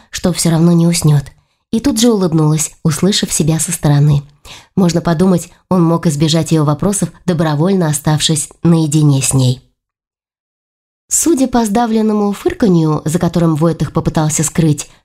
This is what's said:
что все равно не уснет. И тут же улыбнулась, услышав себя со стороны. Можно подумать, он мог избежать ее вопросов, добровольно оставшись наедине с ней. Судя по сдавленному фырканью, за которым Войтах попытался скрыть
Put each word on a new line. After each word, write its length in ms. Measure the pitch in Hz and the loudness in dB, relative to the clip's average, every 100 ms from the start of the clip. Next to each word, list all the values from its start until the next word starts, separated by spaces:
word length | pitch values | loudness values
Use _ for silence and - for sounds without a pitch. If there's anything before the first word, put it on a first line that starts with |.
| _ | _
что 220 | - 180 | -6 -4
все 180 | 165 175 | -2 0
равно 220 | 160 170 | 2 4
не 140 | 170 170 | 4 2
уснет. 380 | 170 151 147 - _ _ _ - | 0 2 0 -2 _ _ _ -8
И 100 | 226 | -4
тут 180 | 254 220 | -2 2
же 140 | 240 | 2
улыбнулась, 600 | 214 185 160 151 156 - - | 2 0 2 2 0 -4 -4
услышав 500 | 165 147 180 208 - | -4 0 0 0 -4
себя 260 | - 147 160 | -2 0 0
со 140 | 156 | -4
стороны. 500 | 170 156 143 147 143 - _ - - - - | -4 0 2 2 0 -4 _ -20 -20 -8 0
Можно 240 | 175 165 | 0 0
подумать, 500 | 170 165 190 175 - _ - | -2 0 2 0 -2 _ -4
он 120 | 185 | 0
мог 240 | 165 165 170 | 2 0 -2
избежать 460 | 143 156 165 156 | 0 0 0 0
ее 120 | 160 | 0
вопросов, 460 | 147 147 190 202 175 - | 0 0 -2 -2 -6 -8
добровольно 600 | - 170 160 147 175 196 160 | -6 -2 -2 0 0 0 0
оставшись 640 | 147 - 151 - 156 - - | -2 -2 -2 -2 -4 -6 -4
наедине 600 | 165 165 156 156 151 135 | 0 2 2 2 2 2
с 100 | 123 | 0
ней. 300 | 135 127 123 _ _ _ _ _ _ _ _ _ _ _ _ _ _ - | 0 0 -2 _ _ _ _ _ _ _ _ _ _ _ _ _ _ -6
Судя 380 | - 311 269 262 | -2 0 0 0
по 160 | 247 | 0
сдавленному 680 | 226 220 233 220 214 214 202 | 0 0 0 0 0 0 -2
фырканью, 680 | 202 - - 220 175 156 156 156 | -2 -4 0 2 2 2 -2 -2
за 120 | 170 | -2
которым 380 | 170 175 165 156 | -2 0 0 0
Войтах 360 | 165 160 151 | 0 -2 -4
попытался 500 | - 170 165 156 147 | -2 -2 -2 -2 -2
скрыть 480 | 156 - 165 147 - _ | -4 0 0 0 -6 _